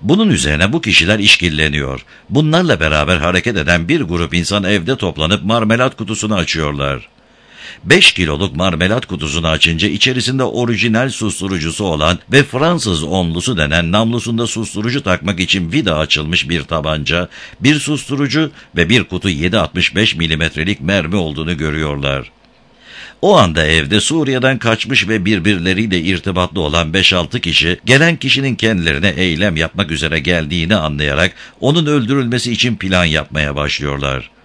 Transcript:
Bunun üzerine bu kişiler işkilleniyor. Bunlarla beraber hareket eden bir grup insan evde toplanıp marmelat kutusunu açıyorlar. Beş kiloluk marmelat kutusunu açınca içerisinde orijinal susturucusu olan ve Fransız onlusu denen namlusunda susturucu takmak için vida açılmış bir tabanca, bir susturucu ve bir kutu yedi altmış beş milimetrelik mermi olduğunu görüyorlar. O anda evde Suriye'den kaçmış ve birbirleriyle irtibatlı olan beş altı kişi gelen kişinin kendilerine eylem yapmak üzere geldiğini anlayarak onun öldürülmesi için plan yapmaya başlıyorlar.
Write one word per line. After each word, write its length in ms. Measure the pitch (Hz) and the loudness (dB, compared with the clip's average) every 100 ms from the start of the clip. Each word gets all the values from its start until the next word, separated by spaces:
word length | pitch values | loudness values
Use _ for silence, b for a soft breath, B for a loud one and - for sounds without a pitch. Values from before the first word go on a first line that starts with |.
Bunun 260 | 85 180 220 | 2 2 4
üzerine 420 | 104 69 76 95 | 2 2 2 2
bu 80 | 160 | 0
kişiler 380 | 107 87 82 107 | 2 2 4 2
işkilleniyor. 840 | 101 - 87 76 78 73 69 67 - B B | 4 2 2 0 0 0 -4 -6 -12 B B
Bunlarla 520 | 123 156 160 180 101 | 0 2 2 2 2
beraber 360 | 78 76 73 90 | 2 2 2 2
hareket 400 | 78 90 120 98 | 2 0 0 -2
eden 320 | 73 85 85 | 0 -2 0
bir 120 | 160 | 0
grup 340 | 98 87 82 | 0 -2 0
insan 300 | 87 82 101 | 0 0 0
evde 320 | 92 104 82 131 | 0 0 0 -2
toplanıp 480 | 92 76 80 104 | -2 -2 0 0
marmelat 520 | 92 117 110 117 131 - | 0 0 2 2 0 -2
kutusunu 380 | 104 110 107 | -6 -4 -2
açıyorlar. 720 | 104 82 80 76 71 69 65 - _ B B B B B B | -2 -2 -2 -2 -2 -4 -4 -10 _ B B B B B B
Beş 280 | 82 170 - | 2 6 6
kiloluk 440 | - 82 73 95 67 | 4 0 0 -2 0
marmelat 500 | 95 82 90 117 - | -2 0 0 0 -4
kutusunu 420 | 80 76 73 82 | -6 -4 -2 0
açınca 400 | 80 - 82 95 | 0 0 0 0
içerisinde 560 | 90 131 127 117 131 | 0 0 0 0 0
orijinal 640 | 123 - 120 110 117 110 131 | 0 0 0 0 2 2 0
susturucusu 760 | - 110 90 95 95 78 82 | -2 -4 -4 -4 -2 -2 -2
olan 340 | 101 78 76 90 - | -2 0 -2 -4 0
ve 100 | 131 | 2
Fransız 600 | 139 123 160 170 107 82 | 2 0 0 0 0 -2
onlusu 540 | 76 92 87 82 104 107 | 0 0 0 -2 -2 -2
denen 360 | 73 80 85 | 0 0 2
namlusunda 540 | 98 113 117 113 117 117 | 2 2 -2 -2 -2 -2
susturucu 560 | - 104 - 110 135 | -4 -6 -4 -4 -2
takmak 380 | 98 90 87 87 | -2 -2 -2 -2
için 320 | 90 98 85 | 0 0 0
vida 260 | - 101 78 | 0 0 0
açılmış 500 | 78 76 76 87 73 | 0 -2 0 -2 0
bir 140 | 82 | -4
tabanca, 680 | 69 82 78 78 71 82 90 B B B | -2 -4 -2 -2 0 -2 -2 B B B
bir 140 | 135 | 2
susturucu 760 | 151 143 147 - 139 139 147 156 B B - | 2 0 -4 -2 -2 0 0 0 B B -2
ve 120 | 82 | 2
bir 160 | 120 | 2
kutu 240 | 90 92 101 | 0 -2 -2
yedi 300 | 76 85 98 | 0 0 0
altmış 380 | 80 90 85 87 | 0 0 -2 2
beş 200 | 110 - | 0 0
milimetrelik 640 | 82 78 80 76 82 101 | -2 0 -2 -2 -4 -2
mermi 360 | 78 98 80 101 | 0 0 0 -2
olduğunu 400 | 82 76 80 82 | -2 -4 -4 -2
görüyorlar. 720 | 78 76 76 71 69 69 - _ _ _ _ B B B B B | -2 -2 -2 -2 -4 -4 -6 _ _ _ _ B B B B B
O 140 | 185 175 | 4 6
anda 300 | 95 80 78 | 4 2 2
evde 340 | 80 73 104 | 2 2 0
Suriye'den 580 | - 160 139 131 131 131 | 2 0 0 2 0 0
kaçmış 500 | 117 113 107 139 95 | 0 -2 0 -2 0
ve 160 | 110 | 0
birbirleriyle 760 | 92 107 85 98 87 95 110 90 | 0 0 0 0 0 0 0 0
irtibatlı 600 | 82 92 - 90 90 92 | 0 -2 -2 -2 -2 -2
olan 340 | 76 80 80 | 0 0 0
beş 180 | 90 87 | 2 2
altı 280 | 90 82 - | 2 0 -4
kişi 400 | - 78 82 87 | -2 0 0 -2
gelen 320 | - 131 165 165 | 2 4 4 2
kişinin 380 | 135 127 139 | -2 0 0
kendilerine 540 | 110 113 104 80 73 95 | 0 0 2 0 0 0
eylem 480 | 76 92 78 101 78 | 0 0 2 0 0
yapmak 340 | 80 82 80 | -2 -2 -4
üzere 280 | 76 76 80 | -2 -2 -2
geldiğini 580 | 69 87 76 82 80 104 | 0 0 0 -2 -2 -2
anlayarak 560 | 78 73 73 71 90 - B B | -4 -2 -2 2 0 -2 B B
onun 260 | 127 160 151 | 0 2 2
öldürülmesi 680 | 147 110 139 123 123 123 | 2 2 0 0 -2 -2
için 240 | 113 123 110 | 0 0 -2
plan 280 | 95 92 | 0 2
yapmaya 520 | 85 78 73 76 73 71 | 4 2 -2 -4 -2 -2
başlıyorlar. 760 | 73 - 73 69 69 65 60 _ | -4 -2 -4 -2 -2 -4 -8 _